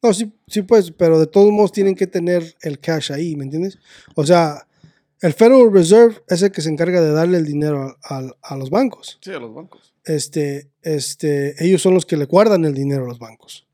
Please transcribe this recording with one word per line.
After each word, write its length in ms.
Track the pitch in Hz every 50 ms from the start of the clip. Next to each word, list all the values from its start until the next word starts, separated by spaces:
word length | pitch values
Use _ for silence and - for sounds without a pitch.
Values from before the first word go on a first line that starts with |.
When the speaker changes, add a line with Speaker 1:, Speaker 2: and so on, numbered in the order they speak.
| -
Speaker 1:
No, 100 | 240 196
sí, 180 | 185 233 208 _ _ _ _
sí, 140 | - 214 190
pues, 280 | 190 233 220 190 170
pero 300 | 160 _ 180 165 160 160
de 60 | 160
todos 240 | 156 - 202 202 208 208
modos 180 | 208 208 185 -
tienen 220 | 208 196 196 190
que 120 | - 196
tener 500 | 180 - 185 170 175 180 175 165 165 _ _ -
el 160 | 160 143 135
cash 320 | - - 165 156 - - 143
ahí, 240 | 143 165 175 156
¿me 80 | 147 139
entiendes? 340 | 135 143 160 180 196 - _ _ _ - - _ _ _
O 100 | - 147
sea, 400 | 143 180 175 165 156 147 - - _ _ _ _ _ _ _ _ _ _ _
el 120 | - 175 147
Federal 400 | - 226 233 262 269 247 226 196
Reserve 440 | 190 170 160 202 226 233 233 220 - _ -
es 140 | 190 170 190
el 80 | 196
que 100 | 196 - 151
se 60 | 160
encarga 300 | 156 143 170 175 180 180
de 120 | 165 151 151
darle 260 | 156 165 175 180 175
el 60 | 160
dinero 500 | 147 147 147 151 151 147 139 135 135 135 _ _
a, 140 | - 143 131
a, 120 | 131 131 - _ _
a 140 | - 143
los 140 | 135 135 131
bancos. 480 | 151 214 269 254 - _ - - - _ _
Speaker 2:
Sí, 80 | 190
a 80 | 190 147
los 160 | 120 113 110
bancos. 400 | 135 214 185 _ _ _ _ _ _ _
Speaker 1:
Este, 640 | - 160 151 139 147 - 160 147 143 139 139 143 _ _ _ _
este, 840 | 170 156 147 135 - - _ - 151 147 143 139 139 143 - 165
ellos 160 | 180 190 170 -
son 120 | 190 185
los 100 | 185 160
que 100 | - -
le 80 | 156 143
guardan 400 | 135 - 185 214 226 208 185 165
el 100 | 151 143
dinero 300 | 135 139 139 139 139 127
a 40 | 123
los 100 | 120 120
bancos. 460 | 120 113 110 _ _ _ - - _ _